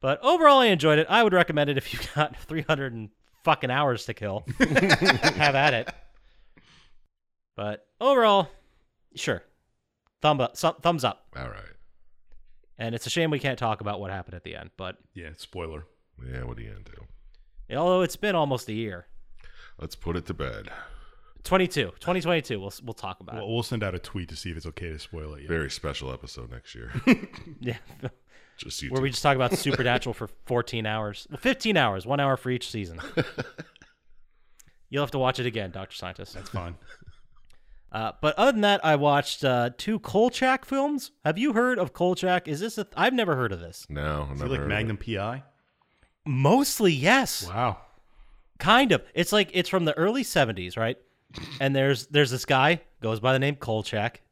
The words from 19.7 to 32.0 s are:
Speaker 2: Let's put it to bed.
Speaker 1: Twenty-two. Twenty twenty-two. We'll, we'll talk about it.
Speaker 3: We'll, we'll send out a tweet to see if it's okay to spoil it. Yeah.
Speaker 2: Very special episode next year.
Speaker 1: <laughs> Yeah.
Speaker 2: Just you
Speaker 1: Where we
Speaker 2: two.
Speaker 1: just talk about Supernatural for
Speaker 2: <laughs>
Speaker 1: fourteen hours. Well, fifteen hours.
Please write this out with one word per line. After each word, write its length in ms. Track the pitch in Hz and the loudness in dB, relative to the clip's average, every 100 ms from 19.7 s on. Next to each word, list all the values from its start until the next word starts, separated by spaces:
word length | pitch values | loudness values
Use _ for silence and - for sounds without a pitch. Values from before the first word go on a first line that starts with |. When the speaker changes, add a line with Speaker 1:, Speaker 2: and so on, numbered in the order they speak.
| - | -14
Speaker 2:
Let's 160 | 76 - | -14 -10
put 200 | - 85 | -4 -4
it 80 | - | -4
to 60 | |
bed. 360 | 78 69 53 52 - - - - - - - | -6 -6 -8 -14 -16 -16 -18 -20 -20 -20 -16
Speaker 1:
Twenty-two. 500 | - 185 180 151 101 - | 0 2 2 0 -4 -4
Twenty 200 | - 185 | -4 -2
twenty-two. 380 | 165 170 - 107 | 0 -2 -2 -8
We'll, 140 | 98 - | -8 -12
we'll 100 | 123 | -14
talk 280 | 110 98 92 | -12 -12 -12
about 140 | 90 58 | -12 -10
it. 20 | |
Speaker 3:
We'll, 140 | 101 | -4
we'll 100 | 113 | -2
send 200 | 113 117 | -2 -4
out 120 | 101 87 | -4 -6
a 40 | |
tweet 280 | - 101 85 | -8 -10 -10
to 60 | 76 | -10
see 160 | 92 | -10
if 60 | 82 | -8
it's 80 | 82 | -10
okay 240 | - 87 | -10 -10
to 100 | 78 | -10
spoil 340 | - 82 78 73 | -12 -12 -12 -14
it. 80 | |
Yeah. 40 | 69 | -4
Speaker 2:
Very 240 | 82 71 | -2 -2
special 400 | - 76 69 65 | -6 -6 -6 -8
episode 400 | 64 - - 58 | -10 -12 -14 -14
next 240 | 60 - - | -16 -18 -16
year. 160 | 57 127 - | -10 -2 4
Speaker 1:
<laughs> 240 | 220 - - - 147 | 4 2 -16 -18 -10
Yeah. 160 | 123 117 - - 127 _ _ - _ _ | -10 -10 -14 -12 -12 _ _ -20 _ _
Speaker 2:
Just 240 | - - | -14 -10
you 100 | 139 | -6
Speaker 1:
Where 100 | 131 | -2
we 60 | 135 | -2
Speaker 2:
two. 40 | |
Speaker 1:
just 100 | 123 | 2
talk 120 | 147 135 | 2 4
about 160 | 123 | 2
Supernatural 600 | 190 147 123 123 123 - | 0 0 0 2 0 -2
for 140 | 113 110 - | -8 -10 -12
Speaker 2:
<laughs> 80 | - | -2
Speaker 1:
fourteen 400 | 120 117 117 107 | -2 -2 -4 -4
hours. 420 | 107 107 104 - | -4 -4 -8 -14
Well, 100 | 147 | -2
fifteen 380 | 247 262 226 190 | -2 0 2 4
hours. 280 | 120 95 | 4 0